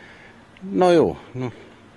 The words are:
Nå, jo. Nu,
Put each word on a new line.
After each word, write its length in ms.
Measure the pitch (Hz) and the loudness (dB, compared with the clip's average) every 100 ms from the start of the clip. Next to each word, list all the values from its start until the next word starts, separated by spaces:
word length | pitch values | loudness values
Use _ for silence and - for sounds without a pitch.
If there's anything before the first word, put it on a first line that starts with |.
| - - - - - - | -20 -20 -20 -20 -20 -20
Nå, 320 | 190 190 180 | -6 0 2
jo. 240 | 170 101 - - | 4 2 -2 -14
Nu, 180 | 127 123 - - - - | -12 -12 -12 -20 -20 -20